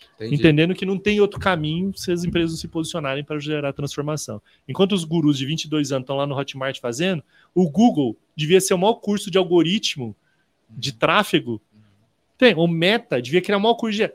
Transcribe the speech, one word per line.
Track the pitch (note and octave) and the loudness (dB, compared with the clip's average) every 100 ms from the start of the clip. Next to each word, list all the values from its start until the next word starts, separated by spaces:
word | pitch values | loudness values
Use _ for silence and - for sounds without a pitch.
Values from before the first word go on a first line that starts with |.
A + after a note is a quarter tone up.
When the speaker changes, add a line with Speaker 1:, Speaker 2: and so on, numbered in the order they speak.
| - - | -20 -10
Speaker 1:
Entendi. | A2 D3 | -4 2
Speaker 2:
entendendo | E3 D3 E3+ F#3 | 4 4 2 0
que | F#3+ | -4
não | G3 | -2
tem | G#3 G#3 | 0 2
outro | G3+ - | 2 2
caminho | G3 F3 D3+ E3 G3 F#3+ | 0 0 -2 -4 -4 -6
se | - | -4
as | F3 | -2
empresas | F3 F3 E3 | -2 0 -2
não | D#3+ | -4
se | E3+ | -8
posicionarem | E3 D#3+ E3+ C#3+ C3+ | -6 -6 -4 -4 -4
para | C#3+ D3+ | -6 -8
gerar | D3 D3+ C#3+ | -6 -4 -4
transformação. | C#3 C#3+ - D3 D3+ - G#2+ - _ - | -4 -6 -6 -6 -6 -8 -12 -16 _ -8
Enquanto | C3+ G3 | 0 0
os | G3+ | 0
gurus | D#3+ E3 D3 C#3 | -2 2 2 2
de | C3+ | -2
vinte | D#3+ D3+ | -6 -4
e | |
dois | D3+ C#3 | -4 -2
anos | C#3 | -4
estão | B2+ C#3 | -4 -4
lá | C#3+ | -2
no | C3+ | -4
Hotmart | C3+ C3+ C3+ C3 | -6 -6 -8 -6
fazendo, | B2 A#2+ F3+ E3+ - _ _ | -6 -2 -2 -4 -8 _ _
o | F3 F3+ | 0 2
Google | C#3+ A#3+ E3 B2+ - _ - | 4 4 4 -2 -4 _ -6
devia | D3+ F#3 | 4 4
ser | F#3 | 4
o | F#3 | 2
maior | G3 A#3 | 2 0
curso | - G3+ G3+ | -2 -4 0
de | F#3 | 0
algoritmo | E3+ F3 D#3+ G#3 - D3+ A#2 G2+ _ _ _ _ _ | 4 4 4 0 -2 -6 -10 -12 _ _ _ _ _
de | A2+ B2+ | -10 -10
Speaker 1:
Uhum. | A2+ | -2
Speaker 2:
tráfego. | D3+ F#3 G3+ E3 B2 A2 _ | 2 2 2 0 -2 -8 _
Speaker 1:
Uhum. | _ _ _ _ _ _ - | _ _ _ _ _ _ 2
Speaker 2:
Tem, | B3 D#3 | 4 4
o | E3+ | 2
Meta | E3 F3 A#3 - C3 | 2 2 2 0 -4
devia | A#2+ F3 | 0 0
criar | F3+ G3+ | 2 2
o | |
maior | G#3+ A#3 | 2 0
curso | A3+ G#3 | -2 -2
de... | G3 | -2